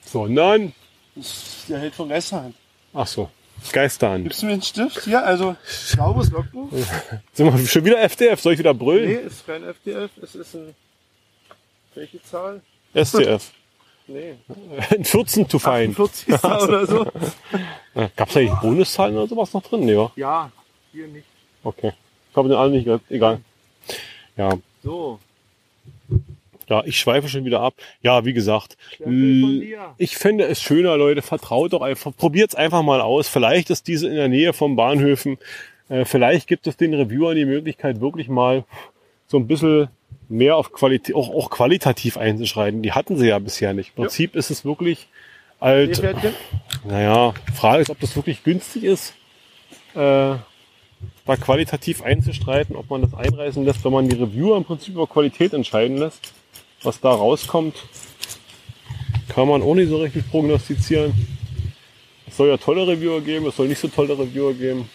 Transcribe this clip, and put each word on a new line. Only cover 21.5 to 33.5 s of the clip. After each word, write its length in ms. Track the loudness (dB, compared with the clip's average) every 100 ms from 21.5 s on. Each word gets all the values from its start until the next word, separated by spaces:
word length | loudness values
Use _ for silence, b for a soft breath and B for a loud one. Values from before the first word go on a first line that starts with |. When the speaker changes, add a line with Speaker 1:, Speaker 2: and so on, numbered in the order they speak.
| _
Speaker 1:
Okay. 300 | -10 -6 -6 -6 _ _ _
Ich 40 | -2
hab 80 | 2
den 80 |
alle 180 | 4 4
nicht 140 | 2 0
gehört. 180 | -2 _
Egal. 300 | 0 2 2 -6 _ _ _ B B B B B -4
Ja. 220 | -2 -2 -6 _
Speaker 2:
So. 360 | -12 -8 -10 -12 _ _ _ _ _ _ -20 -20 _ -4 -4 -20 _ _ -2
Speaker 1:
Ja, 120 | 0 0
ich 120 | -2
schweife 300 | 2 2 0
schon 160 | -6
wieder 160 | -2 0
ab. 140 | 0 -4 B B
Ja, 220 | 2 4
wie 80 | 2
gesagt, 460 | 0 0 0 -2 -20 B B
Speaker 2:
Ja, 60 |
von 100 | -2
Speaker 1:
l-, 460 | 2 4 4 4 2
Speaker 2:
dir. 340 | -4 -12 -16 -6
Speaker 1:
ich 180 | -6 0
fände 300 | 0 2 0
es 160 | -2
schöner, 340 | 2 2 4 4
Leute, 260 | 2 2
vertraut 520 | -2 -8 -2 -2 0
doch 80 | -2
einfach, 340 | -2 -6 -8 -2
probiert's 400 | 0 2 2 2
einfach 260 | 0 2
mal 200 | 4 2
aus. 260 | 4 0 2
Vielleicht 420 | 2 4